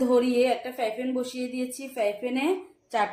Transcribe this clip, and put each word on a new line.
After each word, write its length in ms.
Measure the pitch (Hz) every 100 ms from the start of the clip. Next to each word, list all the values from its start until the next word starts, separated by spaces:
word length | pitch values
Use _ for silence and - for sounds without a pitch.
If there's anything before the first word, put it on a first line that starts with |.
| 254
ধরিয়ে 340 | 247 254 240 254 233
একটা 140 | 254 254
ফ্রাই 140 | 226 233
প্যান 140 | 254 254
বসিয়ে 300 | 247 254 247
দিয়েছি। 280 | 254 254 - 269
ফ্রাই 180 | 254 208 202
প্যানে 260 | 247 262 302 370 - _ _
চার 140 | 226 208